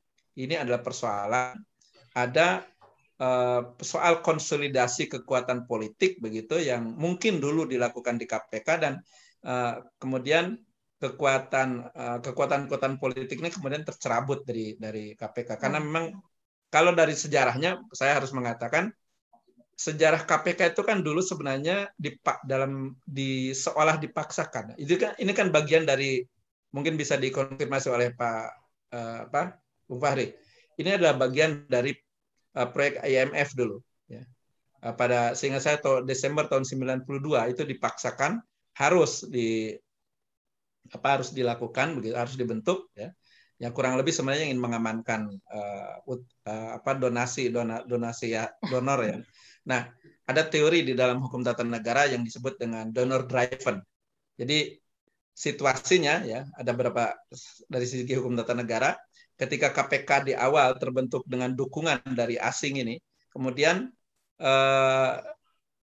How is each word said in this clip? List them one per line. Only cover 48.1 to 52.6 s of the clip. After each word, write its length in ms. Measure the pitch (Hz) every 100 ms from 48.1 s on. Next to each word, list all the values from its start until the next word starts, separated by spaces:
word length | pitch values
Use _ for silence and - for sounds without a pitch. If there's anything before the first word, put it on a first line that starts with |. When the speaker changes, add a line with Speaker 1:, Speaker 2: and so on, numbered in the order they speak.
| 113 120 113
Speaker 1:
ya, 100 | 113 - 202
donor 320 | 127 131 135
ya. 160 | 110 - - _ - - -
Nah, 240 | 127 117 - - _ -
ada 160 | 143 160
teori 400 | 156 151 170 131
di 80 |
dalam 280 | 123 127 123
hukum 240 | 131 123 123
tata 200 | 120 120
negara 400 | 117 110 127 143
yang 160 | 123 117
disebut 320 | 123 131
dengan 320 | -